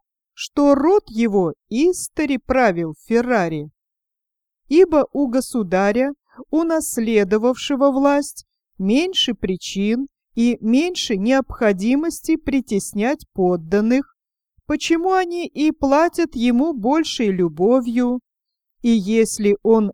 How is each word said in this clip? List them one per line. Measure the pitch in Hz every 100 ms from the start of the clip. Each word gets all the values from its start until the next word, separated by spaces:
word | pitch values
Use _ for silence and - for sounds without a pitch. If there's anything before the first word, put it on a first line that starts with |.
| _ _ _
что | - - - 285 269
род | 302 403 -
его | 220 233 196 170 - -
истори | 220 339 359 - - 294 269
правил | - 262 233 170 165
в | 151 -
Ферраре. | 233 240 233 170 156 151 - _ _ _ _ _ _ _ _ -
Ибо | 311 359 302 254
у | 269 277
государя, | 254 - 247 185 185 202 220 269 285 _ - -
унаследовавшего | 311 330 320 - - 226 220 190 214 240 247 - 269 277
власть, | 269 277 285 285 - - _ _ -
меньше | 190 247 370 381 - 214
причин | 196 185 - 190 202 240 277 _ _
и | - 240 233
меньше | 220 247 349 359 - 196
необходимости | 214 269 269 - 220 190 214 277 330 - - 320
притеснять | - 262 - 202 - 202 226 302 -
подданных, | - 180 180 160 202 220 262 - _ _ _ _ _ -
почему | 302 - 330 370
они | 381 359 349 339
и | - 311
платят | 311 269 285 339 349 320 240
ему | 247 240 320
большей | 277 214 311 311 - 214
любовью. | 190 175 151 196 254 240 240 247 247 - _ _ _ _ _
И | 240
если | 226 185 226 220 - 208 202
он | 214 226 208